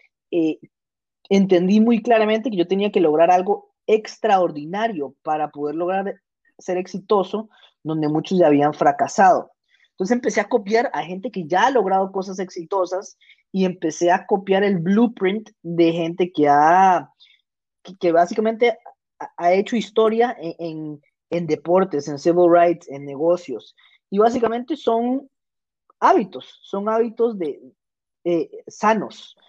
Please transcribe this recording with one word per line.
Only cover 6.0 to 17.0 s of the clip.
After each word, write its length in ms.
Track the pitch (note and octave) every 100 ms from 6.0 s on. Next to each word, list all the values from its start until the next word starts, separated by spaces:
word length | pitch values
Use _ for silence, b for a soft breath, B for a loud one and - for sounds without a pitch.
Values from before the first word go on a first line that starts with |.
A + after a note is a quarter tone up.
| G3 - _ _ _ _
ser 200 | - F3+
exitoso, 720 | F#3 G3 F3+ G#3 F3+ G#3 G#3+ b b b
donde 260 | D3 D#3 D3+
muchos 300 | D#3 D#3 F#3
ya 80 | D#3+
habían 260 | C#3+ D3
fracasado. 800 | D3 D#3 - - - F#3+ C#3+ - _ _ _ _
Entonces 240 | - F#3+
empecé 260 | B3 A#3+ G#3
a 80 | G3+
copiar 420 | B3 G3 A3 B3+
a 80 | D3
gente 280 | D#3+ F#3 B3
que 160 | F#3+ D#3
ya 200 | F3+ A#3
ha 40 |
logrado 420 | C4 F#3+ F#3+ G3
cosas 260 | G3 F#3+ F#3+
exitosas 800 | F#3+ F#3 E3 G3 F3+ F#3 G#3+ _ b b _
y 140 | F#3+ F#3
empecé 440 | F3 D#3+ D3 F3
a 160 | F3+ -
copiar 360 | G3+ F#3+ F#3+
el 160 | G3+ F#3+
blueprint 720 | E3 G3+ A#3+ - F#3+ G#3+ G#3+ _
de 300 | E3 E3+ E3
gente 400 | E3 E3 F3 F3+
que 160 | - D3
ha, 640 | C#3+ D#3 F3+ F#3+ E3+